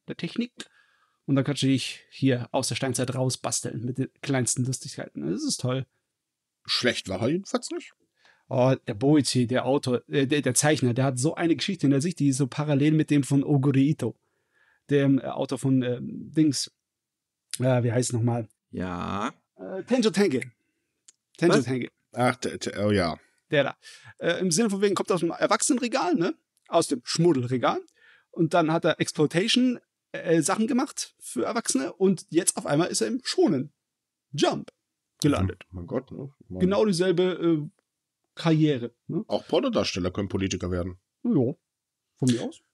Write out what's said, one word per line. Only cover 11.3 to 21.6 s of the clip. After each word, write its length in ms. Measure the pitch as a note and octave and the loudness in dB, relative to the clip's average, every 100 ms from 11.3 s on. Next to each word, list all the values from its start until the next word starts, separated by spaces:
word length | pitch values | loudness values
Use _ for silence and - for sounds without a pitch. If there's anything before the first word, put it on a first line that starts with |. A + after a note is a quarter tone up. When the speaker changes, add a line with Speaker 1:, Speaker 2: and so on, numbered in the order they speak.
Speaker 1:
eine 220 | - E3 C#3 | 0 0 0
Geschichte 260 | - F#3+ C#3 | -2 0 2
hinter 140 | C#3 | 2
sich, 140 | E3+ | 0
die 140 | - C#3+ | 0 2
ist 100 | C3 | 2
so 80 | C3 | 0
parallel 460 | - D3+ C#3 D3 | -2 0 2 4
mit 180 | D#3 D3+ | 4 4
dem 120 | D3 | 2
von 220 | C3+ C#3+ | 4 2
Oguri 460 | - C#3+ C#3+ C3+ C#3 | 4 2 4 4 4
Ito, 280 | - A#2 - _ _ _ _ _ _ - | 2 -4 -6 _ _ _ _ _ _ 0
dem, 300 | C#3+ C#3 C3+ | 2 4 4
äh, 60 | |
Autor 340 | C3+ C3+ C#3 B2+ | 0 -4 -4 -2
von, 240 | C3+ C3 | 0 2
ähm, 480 | B2 B2 C3+ - - | 0 -4 -8 -12 -4
Dings. 360 | D#3+ D#3 C3 - _ _ _ _ _ _ _ _ - | 2 2 2 -6 _ _ _ _ _ _ _ _ -2
Äh, 240 | B2+ B2 | 0 2
wie 100 | A#2+ | 2
heißt 180 | B2+ A#2+ | 0 0
es 20 | |
nochmal? 340 | A#2+ A#2+ A#2+ A2 _ _ | 0 0 -2 -6 _ _
Speaker 3:
Ja. 640 | F#2+ F#2 F2 F2+ G2 A#2+ - _ - | -10 -8 -6 -6 -6 -8 -10 _ -18
Speaker 1:
Äh, 260 | F#3+ F#3+ | -12 -10
Tenjo 260 | - B3 G#3+ | -2 2 2
Tenge. 300 | E3+ G3+ C3 - - _ _ _ _ _ _ _ - | 2 2 0 -6 -14 _ _ _ _ _ _ _ -2
Tenjo 180 | E3+ | 2
Speaker 3:
Was? 60 | F#3 | 2